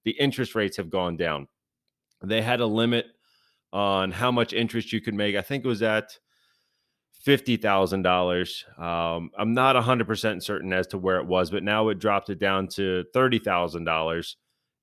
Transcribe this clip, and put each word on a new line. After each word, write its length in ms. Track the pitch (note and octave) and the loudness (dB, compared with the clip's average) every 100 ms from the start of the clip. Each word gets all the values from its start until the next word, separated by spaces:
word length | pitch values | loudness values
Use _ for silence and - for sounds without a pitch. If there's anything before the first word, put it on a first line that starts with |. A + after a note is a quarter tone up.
the 80 | A2+ | -4
interest 440 | C3 C#3 C3+ A#2 A2+ | 0 0 0 -2 -2
rates 220 | G2+ - | -2 -2
have 120 | E2 | -4
gone 280 | F#2+ F2 E2+ | -2 -2 0
down. 300 | E2 D2 C#2 _ _ _ _ _ _ _ | -2 -2 -8 _ _ _ _ _ _ _
They 180 | G2 A2 | -4 -2
had 180 | A2+ B2 | 0 0
a 60 | A2+ | 0
limit 420 | A2 A#2 A#2 - _ _ _ _ _ _ | 2 2 2 -2 _ _ _ _ _ _
on 380 | G2 G2+ G2 F#2+ | -2 0 0 0
how 200 | F#2 B2 | 0 0
much 220 | B2 A#2 | 2 0
interest 400 | G2+ A2+ A#2 - | 0 -2 -4 -4
you 80 | A2+ | -4
could 120 | A2+ | -4
make. 220 | G#2 G#2 G2+ | -2 0 -2
I 60 | |
think 240 | - C#3 B2 | -2 -4 -2
it 20 | |
was 140 | G#2 | 0
at 360 | A2 G#2+ - - _ _ _ _ _ _ _ _ _ | 2 0 -2 -12 _ _ _ _ _ _ _ _ _
fifty 460 | - - C3+ - A2+ | -4 2 2 2 0
thousand 460 | G#2+ G2 F#2 F#2+ | 2 2 2 2
dollars. 640 | F2+ F2+ F2+ F2+ F2 - - - | 2 2 2 0 -2 -8 -14 -12
Um, 540 | E2+ E2+ E2+ E2+ E2+ - | -6 -4 -2 -4 -6 -4
I'm 160 | A2 | 0
not 220 | A#2+ C3 B2+ | 4 4 4
a 60 | |
hundred 240 | A#2 B2 G#2+ | 4 2 0
percent 380 | G#2+ A2 F#2 | -2 -2 -2
certain 280 | - G2+ F#2 | -4 -6 -2
as 140 | F#2 F#2 | -2 -2
to 100 | F#2+ | -2
where 200 | F#2 F#2 | 0 0
it 80 | D#2+ | 2
was, 240 | F#2 E2+ | 0 2
but 140 | G2 | -2
now 260 | G2 G#2+ A2 | 0 2 2
it 100 | F#2+ | 0
dropped 300 | G#2+ G2+ - | 0 0 -2
it 100 | F#2 | -2
down 280 | G2 F#2+ F#2+ | 0 0 -2
to 340 | - F#2+ F2+ F2 | -2 -2 -2 -2
thirty 260 | B2+ C3 A#2 | 2 2 2
thousand 460 | G#2 F2+ F2 E2 E2 | 2 0 0 -2 -2
dollars. 520 | D#2+ D#2+ E2+ - - _ _ _ _ | 0 0 -2 -6 -14 _ _ _ _